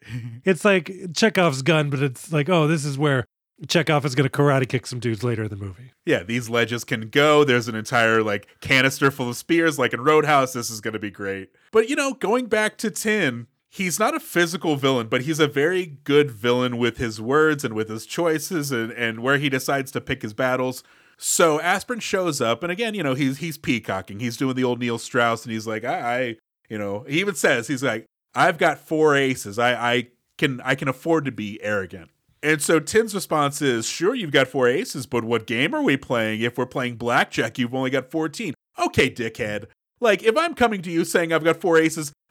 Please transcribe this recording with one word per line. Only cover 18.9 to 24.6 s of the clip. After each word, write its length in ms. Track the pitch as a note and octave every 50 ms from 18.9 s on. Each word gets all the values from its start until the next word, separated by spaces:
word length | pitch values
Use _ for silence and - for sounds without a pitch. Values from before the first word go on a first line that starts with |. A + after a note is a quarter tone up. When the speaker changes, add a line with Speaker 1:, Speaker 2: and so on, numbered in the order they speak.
Speaker 2:
and 280 | A2 A#2+ A#2+ A#2 A2 A2+
where 180 | A#2 C3 C#3+ C3+
he 100 | D3 C3+
decides 420 | C3 C3 - - C#3 C#3 C3 -
to 80 | - B2
pick 220 | - - C3+ C3+
his 100 | - A2
battles. 500 | G#2+ - C3 B2+ B2+ B2+ B2+ B2+ B2 - - _ _ _ _ _ _ -
So 420 | - - - - F3 D#3+ D3 D#3
Aspirin 380 | D#3+ F3 G3 F#3+ - - B3 A3
shows 420 | - - G#3 F#3+ F3+ E3+ C#3 C3+
up, 220 | B2 A2+ A#2 A2+
and 80 | F3 E3+
again, 240 | F3+ F#3+ A#3+ A3 G#3
you 80 | G3+
know, 120 | D#3 C3+ C3
he's, 240 | C3+ D3 C3 C#3 -
he's 200 | F3 E3 - -
peacocking. 600 | - - B2 A2 - - G2 F#2+ F#2+ - G2 G#2
He's 160 | B2 A#2+ A2+
doing 180 | - C#3+ C3 B2+
the 80 | B2+